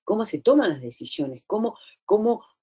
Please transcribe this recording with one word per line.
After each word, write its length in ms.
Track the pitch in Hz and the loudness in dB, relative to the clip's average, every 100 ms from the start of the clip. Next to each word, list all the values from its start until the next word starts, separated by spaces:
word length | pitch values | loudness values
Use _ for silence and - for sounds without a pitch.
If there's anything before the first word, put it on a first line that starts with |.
cómo 220 | - 214 226 | -4 -2 -2
se 140 | - | -2
toman 320 | - 285 226 | 4 4 4
las 100 | 147 | -2
decisiones, 600 | 123 - - - 135 131 _ | -8 -12 -12 -6 -6 -8 _
cómo, 320 | 214 226 - - _ - | -2 -2 -6 -20 _ 0
cómo, 380 | 208 220 226 - _ | 2 2 -2 -4 _